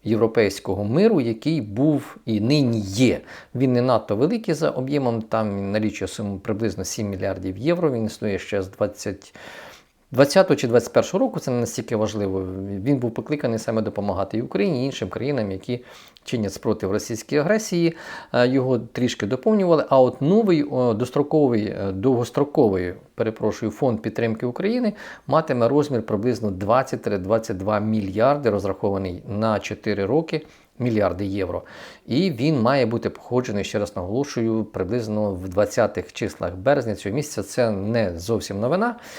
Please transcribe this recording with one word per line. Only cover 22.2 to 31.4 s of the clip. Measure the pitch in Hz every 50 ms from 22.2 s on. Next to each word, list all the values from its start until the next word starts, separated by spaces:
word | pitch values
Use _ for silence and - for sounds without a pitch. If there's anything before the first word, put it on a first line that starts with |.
| 120 - - 139 143 143 - 160 127 104 95 92 90 90 95 - - - -
перепрошую, | - 113 113 113 - 113 107 - - 117 104
фонд | 107 - 147 127 110 110
підтримки | - 117 - - 117 110 107 110 127
України | 123 120 - 190 208 240 247 240 214 - - - - - - -
матиме | - - 160 165 - 131 120 113 120
розмір | 135 151 151 143 135 110
приблизно | 107 - 107 98 107 127 117 110 110 104
двадцять | 95 92 104 98 117 131 135 - 127 110
три-двадцять | - 113 104 95 90 95 110 113 110 - 104
два | 90 95 104 107 104
мільярди, | 107 110 110 110 98 95 95 107 117 135 147 147 135 113
розрахований | 101 101 98 95 95 - - 101 98 95 95 92 90 - - -
на | 101 104 110 110 107 98
чотири | - - 107 - - 110 101 98 98
роки, | 95 127 160 165 - 170 151 - - - - _ _ _ -
мільярди | 120 123 110 107 98 90 87 92 104
євро. | 95 98 101